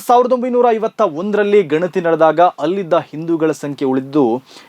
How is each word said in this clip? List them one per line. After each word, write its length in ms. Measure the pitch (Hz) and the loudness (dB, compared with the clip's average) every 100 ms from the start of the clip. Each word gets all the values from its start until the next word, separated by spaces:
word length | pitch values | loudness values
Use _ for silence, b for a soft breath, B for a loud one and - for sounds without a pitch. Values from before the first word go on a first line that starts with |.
| - | 4
ಸಾವಿರದ 260 | 247 247 | 2 2
ಒಂಬೈನೂರ 380 | 247 254 240 240 | -2 0 0 2
ಐವತ್ತ 300 | 226 214 - | 0 -2 -2
ಒಂದರಲ್ಲಿ 640 | 202 151 208 208 208 208 | -2 -2 -2 -2 2 2
ಗಣತಿ 380 | 156 156 180 185 | 2 0 -2 -2
ನಡೆದಾಗ 400 | 165 160 160 156 | 0 2 2 4
ಅಲ್ಲಿದ್ದ 540 | 180 - 151 202 165 | 2 0 -4 -4 -2
ಹಿಂದೂಗಳ 560 | 165 143 147 165 165 160 | -2 -2 -8 -4 -2 -2
ಸಂಖ್ಯೆ 380 | 143 143 139 135 | -2 -8 -4 -2
ಉಳಿದಿದ್ದು 540 | 131 135 147 123 123 B B | -2 -2 0 0 0 B B